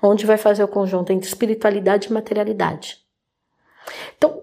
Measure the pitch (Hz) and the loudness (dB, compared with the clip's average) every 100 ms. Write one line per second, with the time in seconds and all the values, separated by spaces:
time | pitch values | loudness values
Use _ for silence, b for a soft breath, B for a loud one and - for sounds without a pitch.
0 | 202 208 208 214 214 202 202 202 196 185 | 4 4 4 4 4 2 2 0 -2 -2
1 | 180 190 185 - 226 220 214 202 190 202 | 0 -2 -2 -4 -2 0 0 0 2 0
2 | 202 220 214 208 208 208 170 160 - - | 0 -6 -4 -4 -2 -2 -4 -4 -14 -20
3 | _ _ _ _ _ _ B B B B | _ _ _ _ _ _ B B B B
4 | B B 302 - | B B 0 0